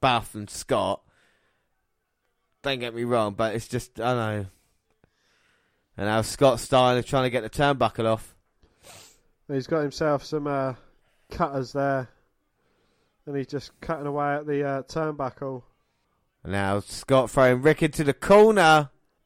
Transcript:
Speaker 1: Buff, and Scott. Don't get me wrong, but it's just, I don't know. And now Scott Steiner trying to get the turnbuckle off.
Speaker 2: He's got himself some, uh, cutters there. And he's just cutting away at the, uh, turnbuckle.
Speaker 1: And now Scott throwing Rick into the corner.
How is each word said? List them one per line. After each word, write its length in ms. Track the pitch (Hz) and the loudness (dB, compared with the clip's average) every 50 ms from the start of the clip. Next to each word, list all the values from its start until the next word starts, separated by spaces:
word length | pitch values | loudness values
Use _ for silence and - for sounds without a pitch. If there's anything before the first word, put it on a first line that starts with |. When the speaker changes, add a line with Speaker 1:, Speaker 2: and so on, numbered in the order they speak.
Speaker 1:
Buff, 340 | 143 131 120 113 - - - | 0 2 2 0 -2 -6 -12
and 120 | 104 104 - | -12 -12 -10
Scott. 540 | - - - - 131 110 95 95 98 - _ _ _ _ _ _ _ _ _ _ _ _ _ _ _ _ _ _ _ _ _ _ _ _ _ _ _ _ _ _ _ _ | -12 -12 -4 -2 -2 0 0 -2 -4 -4 _ _ _ _ _ _ _ _ _ _ _ _ _ _ _ _ _ _ _ _ _ _ _ _ _ _ _ _ _ _ _ _
Don't 160 | - 139 131 120 | -6 -6 -6 -4
get 140 | 120 117 113 | -6 -8 -6
me 100 | 120 120 | -6 -4
wrong, 300 | 120 123 117 107 104 101 | 0 0 0 0 -2 -2
but 200 | 110 113 110 104 | -2 -4 -2 -2
it's 140 | 117 - - | -6 -8 -6
just, 320 | 127 117 - - - 110 | -8 -8 -8 -8 -10 -6
I 140 | 113 123 127 | -4 -2 -2
don't 20 | |
know. 300 | 120 110 107 107 104 98 95 _ _ _ _ _ _ _ _ _ _ _ _ _ _ _ _ _ _ _ _ _ _ _ _ _ _ _ _ - | -2 -2 -4 -4 -6 -8 -10 _ _ _ _ _ _ _ _ _ _ _ _ _ _ _ _ _ _ _ _ _ _ _ _ _ _ _ _ -10
And 100 | 98 98 | -6 -4
now 160 | 104 110 110 | 0 0 0
Scott 380 | 107 - - - 143 135 117 - | -2 -2 0 4 4 4 4 2
Steiner 420 | - - 135 127 127 123 123 123 | -2 0 2 4 4 4 2 0
trying 220 | 113 - 139 135 127 | -2 -2 -2 0 0
to 60 | 127 | 0
get 120 | 117 123 | -2 -2
the 80 | 107 113 | -4 -4
turnbuckle 560 | - - 143 143 143 123 120 110 - - 113 | -2 0 0 0 2 2 0 -2 0 -2 0
off. 280 | 110 113 110 - - _ _ _ _ _ _ _ _ _ _ _ - - - - - _ _ _ _ _ _ _ - | 0 0 -2 -4 -18 _ _ _ _ _ _ _ _ _ _ _ -20 -20 -20 -20 -20 _ _ _ _ _ _ _ -6
Speaker 2:
He's 140 | 139 135 127 | -6 -6 -4
got 160 | - 165 156 | -2 -2 -2
himself 420 | 147 139 - - 160 147 147 135 - | -2 -4 -4 -2 -2 0 0 -2 -4
some, 220 | - 156 151 143 | -6 -6 -6 -4
uh, 280 | 147 139 135 135 131 120 - _ _ _ _ _ _ _ _ _ - | -4 -4 -4 -4 -4 -6 -10 _ _ _ _ _ _ _ _ _ -14
cutters 420 | - - 175 143 143 135 127 - | -4 -4 -4 -4 -2 -6 -8 -6
there. 360 | - 139 139 139 135 131 123 - _ _ _ _ _ _ _ _ _ _ _ _ _ _ _ _ _ _ _ _ _ _ - | -4 -4 -2 -2 -2 -4 -6 -8 _ _ _ _ _ _ _ _ _ _ _ _ _ _ _ _ _ _ _ _ _ _ -14
And 100 | 151 143 | -8 -6
he's 100 | 139 127 | -6 -6
just 320 | - 147 131 - - _ - | -6 -8 -10 -10 -10 _ -16
cutting 260 | - - 165 151 147 | -8 -8 -8 -6 -6
away 280 | 147 143 147 143 143 143 | -6 -4 -2 -2 -2 -2
at 100 | 147 151 | -4 -4
the, 180 | 151 143 143 143 | -4 -4 -2 -2
uh, 160 | 139 139 135 | -2 -4 -6
turnbuckle. 800 | 127 - - 160 156 156 151 147 135 120 - - 143 131 131 123 - _ _ _ _ _ _ _ _ _ _ _ _ _ _ _ | -8 -8 -6 -6 -4 -4 -6 -6 -8 -8 -8 -10 -10 -10 -10 -10 -14 _ _ _ _ _ _ _ _ _ _ _ _ _ _ _
Speaker 1:
And 100 | - 90 | -10 -6
now 280 | 98 98 98 98 101 104 | -4 -2 -2 -2 -2 -4
Scott 500 | - - - - - - 135 131 120 110 | -4 -8 -14 -12 0 2 2 2 2 2
throwing 320 | - 139 131 127 127 123 | 2 4 4 4 4 4
Rick 200 | 135 156 156 - | 4 2 4 4
into 220 | 165 147 - - 151 | 0 -2 -2 0 -2
the 100 | 139 131 | -2 -2
corner. 760 | - - - 202 208 214 220 220 196 170 160 156 151 147 - _ _ _ _ _ _ _ | -2 4 6 8 10 10 8 8 6 6 6 6 6 4 0 _ _ _ _ _ _ _